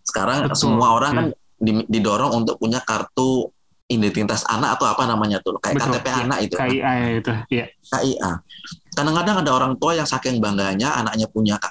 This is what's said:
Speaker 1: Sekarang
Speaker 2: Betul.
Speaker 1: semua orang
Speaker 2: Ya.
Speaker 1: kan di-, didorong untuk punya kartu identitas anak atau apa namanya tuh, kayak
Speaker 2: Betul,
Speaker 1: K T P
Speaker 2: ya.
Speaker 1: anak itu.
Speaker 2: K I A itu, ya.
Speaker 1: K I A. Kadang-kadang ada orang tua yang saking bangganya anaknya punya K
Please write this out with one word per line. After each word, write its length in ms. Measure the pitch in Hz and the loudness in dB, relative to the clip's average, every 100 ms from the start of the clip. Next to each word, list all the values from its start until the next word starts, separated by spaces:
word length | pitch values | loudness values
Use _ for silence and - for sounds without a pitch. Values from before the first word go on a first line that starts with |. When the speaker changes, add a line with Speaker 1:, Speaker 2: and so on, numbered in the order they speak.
Speaker 1:
Sekarang 480 | - - 98 143 123 | -8 -4 -2 0 0
Speaker 2:
Betul. 60 | 113 | 0
Speaker 1:
semua 420 | 113 110 120 113 | 2 4 4 4
orang 120 | 139 | 2
Speaker 2:
Ya. 40 | 143 | 0
Speaker 1:
kan 60 | 160 - _ - | -2 -4 _ -2
di-, 240 | 110 107 113 | 0 0 0
didorong 560 | 110 104 104 139 117 | 0 2 2 2 2
untuk 160 | 113 - | 0 0
punya 240 | 113 123 | 0 -2
kartu 720 | - 107 98 - 131 127 - _ _ _ - | 0 -2 -2 0 2 2 -2 _ _ _ -4
identitas 560 | 120 104 104 107 110 - | 0 2 0 -2 -2 -2
anak 320 | 110 135 123 | 0 0 0
atau 80 | 127 | 0
apa 160 | 107 123 | 0 0
namanya 320 | 110 107 98 | 0 0 0
tuh, 160 | 95 90 | -2 -4
kayak 240 | 104 143 | -2 -2
Speaker 2:
Betul, 100 | 131 | 0
Speaker 1:
K 60 | 123 | -2
T 0 | |
P 100 | 131 | -2
Speaker 2:
ya. 80 | 127 | -2
Speaker 1:
anak 160 | 120 143 208 | -2 -2 -2
itu. 100 | - | -2
Speaker 2:
K 80 | 127 | 0
I 80 | 131 | 0
A 160 | 135 123 120 | 0 0 0
itu, 220 | 117 117 113 117 | -2 -2 -4 -2
ya. 160 | 123 - | -4 -4
Speaker 1:
K 200 | _ - 135 135 | _ -6 -2 0
I 80 | - | 0
A. 100 | 92 82 - - - - _ | -2 -4 -10 -20 -18 -20 _
Kadang-kadang 480 | - 147 165 185 196 | -2 0 2 2 0
ada 80 | 143 | 2
orang 240 | 127 131 127 | 2 2 0
tua 160 | 151 165 | 0 0
yang 80 | 143 | 0
saking 320 | 127 131 120 | -2 0 0
bangganya 560 | 104 101 98 95 135 | 0 0 0 0 0
anaknya 320 | 135 110 110 110 | 0 -2 -2 -2
punya 320 | 110 107 104 | 0 0 0
K 100 | - | -4